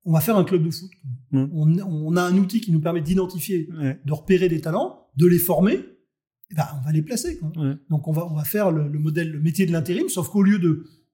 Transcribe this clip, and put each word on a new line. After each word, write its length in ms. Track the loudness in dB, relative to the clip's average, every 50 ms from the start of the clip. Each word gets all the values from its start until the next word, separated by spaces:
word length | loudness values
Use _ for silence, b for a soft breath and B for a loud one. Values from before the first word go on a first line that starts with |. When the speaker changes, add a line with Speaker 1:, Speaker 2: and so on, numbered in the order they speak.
| -2
Speaker 1:
on 80 | 0 0
va 80 | 2
faire 160 | 2 2 2
un 60 | 2 4
club 180 | 4 2 2 0
de 60 | 0
foot. 180 | -4 -6 -12 -16 -20 _ -12 -12 -12 -12 -6 _
Speaker 2:
Mmh. 140 | 0 0 0 0
Speaker 1:
On, 280 | 0 2 2 4 4 2
on 360 | 0 -4 -4 -4 -2 0 0
a 60 | 0
un 160 | 2 2 2
outil 240 | 2 2 2 0 -2
qui 100 | 0 0
nous 80 | 0 0
permet 220 | 2 0 -2 -2
d'identifier, 680 | -2 0 0 0 0 -2 -4 -8 -6 -4 -2 -4 -4 -6 -6
Speaker 2:
Ouais. 220 | -4 -4 -4 -4 -4 -4
Speaker 1:
de 80 | -4 -4
repérer 340 | -4 0 2 2 4 4
des 140 | 2 0 0
talents, 460 | -2 -2 -2 -2 -2 -4 -6 -12 _ _ _
de 80 | 4 6
les 120 | 6 6 4
former. 400 | 2 0 2 2 4 2 2 0 -4 -8 -20 _ _ _ _ _ _ _ _ _ _ _
Eh 40 | -4
ben, 120 | -4 -4 -4 -6 -6
on 60 | -4
va 60 | -2 0
les 80 | -2
placer, 360 | -2 -2 -4 -6 -4 -6 -8
quoi. 140 | -6 -8 -8 -6
Speaker 2:
Ouais. 180 | -4 -4 -4 -4 -6 -4 -4
Speaker 1:
Donc, 180 | -2 -2 -2
on 40 | -2 -2
va, 120 | -2 -2
on 100 | -4 -4
va 80 | -6 -4
faire 260 | -4 -2 0 0 0
le, 160 | 0 0 0
le 120 | -2 -2 -2
modèle, 320 | -2 -2 -2 -2 -4 -4
le 100 | -2 -2
métier 240 | -2 0 2 2 0
de 60 | 2 0
l'intérim, 340 | 0 -2 -2 -2 -2 -2
sauf 220 | -2 -2 -4 -4 -2
qu'au 140 | 0 4 4
lieu 160 | 4 4 4
de 260 | 4 2 2 0 B B B B B B